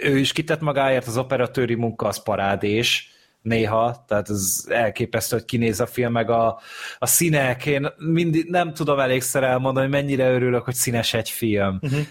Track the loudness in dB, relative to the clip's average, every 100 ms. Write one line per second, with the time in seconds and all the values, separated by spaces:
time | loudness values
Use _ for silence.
0 | 0 2 2 0 -2 -2 0 2 2 2
1 | 0 -2 0 0 0 0 0 0 -2 -2
2 | -2 -2 -2 0 0 0 0 0 0 -2
3 | -6 _ _ _ -2 0 2 2 0 -2
4 | -2 -2 -2 -2 -2 -4 -2 0 0 -2
5 | -2 -2 -2 -4 -2 0 0 0 -2 -2
6 | 0 0 2 2 2 0 -10 -14 -12 -6
7 | 0 2 2 2 2 -2 -2 -2 -2 -4
8 | 0 2 2 0 0 0 -2 -2 0 2
9 | 2 0 0 0 2 2 0 0 0 0
10 | 0 2 2 4 2 0 -2 -4 0 0
11 | 0 -2 -2 -2 0 2 0 -2 -2 -2
12 | -4